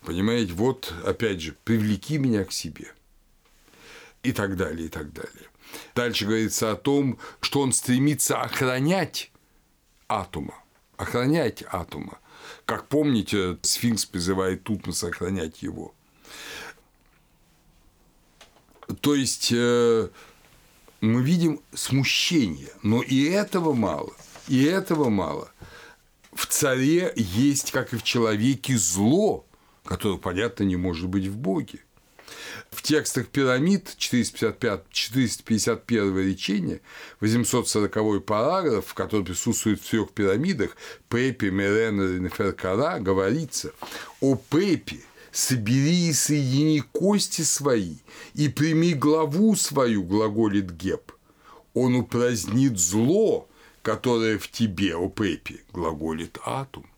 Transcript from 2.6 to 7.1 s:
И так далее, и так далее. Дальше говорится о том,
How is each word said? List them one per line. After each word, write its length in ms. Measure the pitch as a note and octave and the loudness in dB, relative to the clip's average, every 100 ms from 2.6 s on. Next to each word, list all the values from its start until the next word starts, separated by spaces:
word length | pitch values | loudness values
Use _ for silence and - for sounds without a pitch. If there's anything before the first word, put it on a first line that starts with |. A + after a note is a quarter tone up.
| E2 D2+ - - _ _ _ _ _ _ _ - - - - _ | -10 -12 -18 -20 _ _ _ _ _ _ _ -20 -20 -20 -20 _
И 100 | B2+ | -6
так 240 | A#2 G2+ F#2+ | -2 -4 -2
далее, 300 | F2+ D#2+ D#2+ | -4 -4 -8
и 20 | |
так 240 | E2 D2+ | -10 -12
далее. 380 | - - - - _ - - - | -12 -16 -18 -20 _ -20 -20 -8
Дальше 300 | - A#2+ A2+ | -2 -2 -2
говорится 480 | G#2 A2 A2 - A2+ | 0 2 2 0 -2
о 40 | G#2 | 0
том, 420 | - C#3+ C#3 | 2 2 2